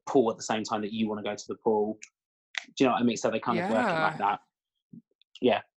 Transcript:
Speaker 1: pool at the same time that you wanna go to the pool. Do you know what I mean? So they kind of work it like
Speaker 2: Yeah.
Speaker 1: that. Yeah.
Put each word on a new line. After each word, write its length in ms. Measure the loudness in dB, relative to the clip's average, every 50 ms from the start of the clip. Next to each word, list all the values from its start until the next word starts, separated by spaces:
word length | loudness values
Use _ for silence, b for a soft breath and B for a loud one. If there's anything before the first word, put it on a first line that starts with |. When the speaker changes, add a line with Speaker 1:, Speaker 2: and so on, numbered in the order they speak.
| -8
Speaker 1:
pool 240 | 2 2 4 4 4
at 60 | 0
the 60 | -4 -4
same 200 | -4 -4 -4 -4
time 180 | -4 -4 -6
that 120 | -6 -6 -2
you 160 | -2 -2 -2
wanna 140 | -2 -6 -6
go 120 | -6 -8
to 120 | -8 -8
the 80 | -12 -10
pool. 440 | -2 0 2 2 2 0 -2 -4 -10 -14 _ _ _ _ _ _ _ _ _ -12 -12 -12
Do 60 | -8 0 2
you 60 | 4
know 80 | 4 4
what 80 | 4
I 20 | 2
mean? 140 | 2 0
So 120 | 0 -2 -2
they 100 | -2 0
kind 200 | -2 0 -2 0
of 100 | 0 0
work 160 | 0 2 2
it 140 | 2 0 0
like 140 | 0 0 0
Speaker 2:
Yeah. 40 |
Speaker 1:
that. 220 | 0 0 0 0 -2 _ _ _ _ _ _ _ _ _ _ -20 -20 _ _ _ _ _ _ _ 0
Yeah. 200 | 2 2 2 2 -2 _ _